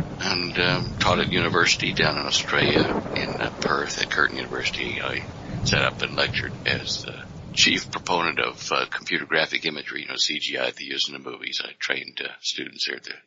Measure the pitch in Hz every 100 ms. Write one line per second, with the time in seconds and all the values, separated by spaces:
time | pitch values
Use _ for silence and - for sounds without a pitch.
0 | - - 95 90 90 85 90 90 90 -
1 | 95 90 87 90 82 85 87 - 92 92
2 | 78 73 71 - - 71 73 73 - -
3 | - - - - - - - 69 73 -
4 | - - 73 67 62 64 64 - 62 57
5 | 67 64 - - - - - 73 65 -
6 | 65 71 71 - 64 64 64 65 - -
7 | - - - - - - - - - -
8 | - 87 85 67 60 64 - 69 64 -
9 | - 92 73 80 78 - 82 73 69 69
10 | 71 65 - 76 - 65 64 - 69 67
11 | - 69 65 60 - - - - - 67
12 | - - 67 - - - - - - 65
13 | - -